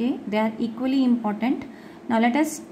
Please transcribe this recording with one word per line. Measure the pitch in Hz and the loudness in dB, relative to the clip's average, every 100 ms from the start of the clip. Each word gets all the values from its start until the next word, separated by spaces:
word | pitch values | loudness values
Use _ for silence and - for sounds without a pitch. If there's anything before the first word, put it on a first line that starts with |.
के, | 240 339 - | -2 -2 -2
they | 214 220 | 0 0
are | 226 233 | 0 -4
equally | 226 262 269 254 | -2 0 2 4
important। | 233 208 208 233 330 - - - - - | 4 2 0 0 -2 -4 -14 -18 -14 -2
Now | 226 | 2
let | 240 269 | 4 4
us | 311 - - | 0 -2 -2